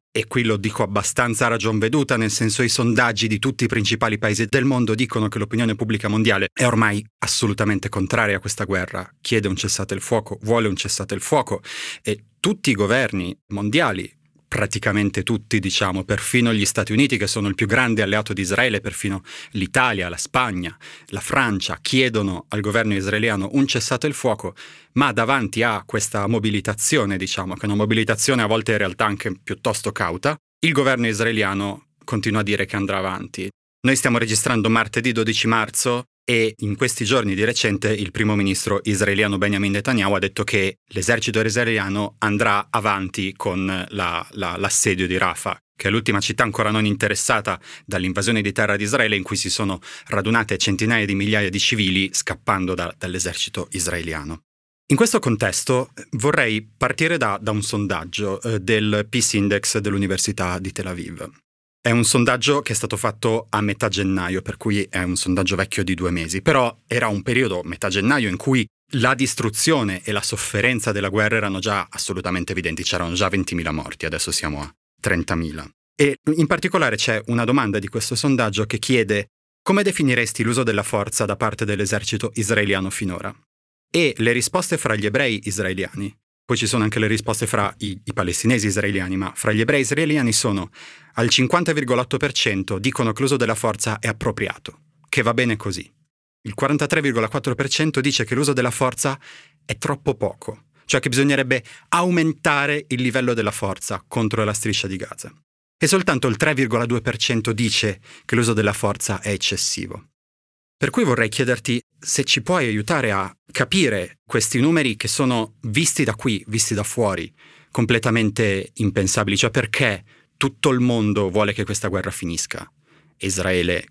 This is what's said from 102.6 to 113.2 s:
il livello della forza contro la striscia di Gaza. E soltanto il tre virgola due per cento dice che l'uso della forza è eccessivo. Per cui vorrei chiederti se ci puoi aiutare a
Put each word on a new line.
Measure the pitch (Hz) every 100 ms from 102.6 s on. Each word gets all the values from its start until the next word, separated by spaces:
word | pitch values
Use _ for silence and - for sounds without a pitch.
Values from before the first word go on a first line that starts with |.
| 143 147 135
il | 123
livello | 127 123 123 117
della | 104
forza | - 98 95 - 98 -
contro | - 110 110
la | 104
striscia | 104 110 101 98
di | 95
Gaza. | - - - - _ _ _ -
E | -
soltanto | 190 185 135 131
il | 107
tre | 147 135
virgola | 127 117 117
due | 120
per | 107 107
cento | - 117 113
dice | 110 117 - 107 92 - - -
che | -
l'uso | 117
della | 110 104
forza | 101 104 101 - 95
è | 104
eccessivo. | 98 - 95 - - 92 - - _ _ _ _ _ _ _
Per | -
cui | - 196
vorrei | 117 110
chiederti | - 127 120 - 120 - _
se | - - 135
ci | -
puoi | 113 180 123
aiutare | 104 104 160 120
a | 98